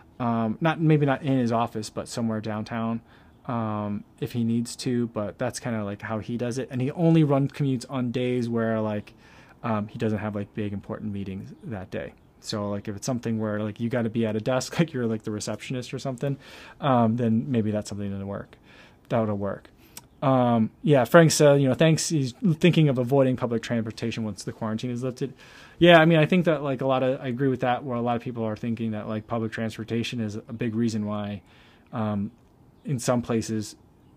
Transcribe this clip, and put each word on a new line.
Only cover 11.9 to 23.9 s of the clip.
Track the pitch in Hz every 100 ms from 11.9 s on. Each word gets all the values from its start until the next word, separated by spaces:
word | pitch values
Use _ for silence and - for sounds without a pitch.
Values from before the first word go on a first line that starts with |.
| 95 67 - _ _
So, | - 104 101
like, | 101 110
if | 101
it's | -
something | 120 117 110
where, | 107 104
like, | 107 101
you | 117
gotta | 123 110
be | 117 110
at | 107
a |
desk, | 120 127 - -
<laughs> |
like, | 160
you're, | 127 117
like, | 110
the | 113
receptionist | 104 - 104 - 127 123
or | 135
something, | 139 123 139 139 - - - -
um, | 147 123 110 120
then | 113 110 147
maybe | 117 107
that's | 104 -
something | 101 101
that'll | 98 98
work. | 104 - - - - - _ -
That'll | 120 110 101
work. | 98 - - _ - - - _
Um, | 139 131 120 117 110 -
yeah, | 175 139
Frank | 117 170 160
said, | - 147 143
you | 135
know, |
thanks. | 123 160 151 -
He's | 160 127 - 196
thinking | 156 175 160 151
of | 127
avoiding | 123 139 131 123
public | 120 113
transportation | - 117 110